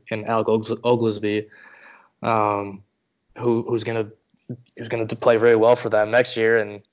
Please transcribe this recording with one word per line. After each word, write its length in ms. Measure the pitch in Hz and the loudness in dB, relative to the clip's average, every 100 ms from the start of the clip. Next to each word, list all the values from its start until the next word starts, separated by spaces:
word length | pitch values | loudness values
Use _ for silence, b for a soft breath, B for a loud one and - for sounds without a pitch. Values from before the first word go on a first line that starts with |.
| - | -10
and 140 | 110 104 | -8 -4
Alec 220 | 113 107 | -2 0
Ogles-, 320 | 110 110 - | -2 -2 -4
Oglesby, 640 | 120 120 117 104 104 104 104 B B B B B B _ | 0 2 0 -2 -2 -4 -6 B B B B B B _
um, 600 | 117 113 104 101 101 98 _ _ _ _ _ - | -2 0 0 -2 -6 -12 _ _ _ _ _ -6
who, 260 | 120 117 117 | -2 -2 -2
who's 160 | 117 113 | -4 -4
gonna, 220 | 113 104 - _ _ - 120 _ - | -6 -6 -12 _ _ -18 -18 _ -18
who's 120 | 117 | -10
gonna 160 | 117 110 | -6 -6
play 320 | 113 120 113 | -2 2 4
very 180 | 120 113 | 6 6
well 200 | 113 123 | 6 4
for 140 | 113 | 2
them 220 | 107 107 | 0 2
next 240 | 120 - 117 | 2 0 0
year. 220 | 113 113 | 2 2
And, 240 | 104 104 - | 0 -8 -12